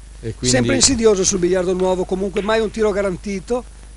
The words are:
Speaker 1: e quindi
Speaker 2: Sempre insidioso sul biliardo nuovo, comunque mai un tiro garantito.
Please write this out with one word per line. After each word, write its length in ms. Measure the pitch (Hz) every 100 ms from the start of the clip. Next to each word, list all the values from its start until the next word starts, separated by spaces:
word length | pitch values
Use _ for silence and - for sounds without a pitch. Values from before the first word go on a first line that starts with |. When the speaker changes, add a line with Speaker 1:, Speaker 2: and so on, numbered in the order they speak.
| - -
Speaker 1:
e 120 | 113 -
quindi 200 | 123 254
Speaker 2:
Sempre 200 | 117 262
insidioso 480 | 269 247 220 196
sul 160 | 185 196
biliardo 340 | 175 185 180
nuovo, 320 | 185 185 185 180
comunque 360 | 185 196 208
mai 180 | 196 220
un 100 | 208
tiro 200 | 226 214
garantito. 720 | 196 196 175 208 196 160 247 - - -